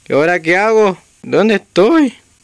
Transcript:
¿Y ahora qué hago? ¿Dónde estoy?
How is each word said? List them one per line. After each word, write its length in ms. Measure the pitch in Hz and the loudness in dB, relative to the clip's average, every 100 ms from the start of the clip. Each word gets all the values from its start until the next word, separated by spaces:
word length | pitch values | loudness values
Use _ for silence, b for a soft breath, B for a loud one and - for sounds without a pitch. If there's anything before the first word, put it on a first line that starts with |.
| - | -6
¿Y 60 | |
ahora 280 | 131 160 180 | -2 -2 -2
qué 160 | 160 180 | -2 -2
hago? 400 | 214 220 208 180 _ _ | 0 0 0 -2 _ _
¿Dónde 320 | - 139 208 202 | -6 -2 0 -2
estoy? 600 | - - 202 330 269 - _ _ | -4 0 2 2 0 -4 _ _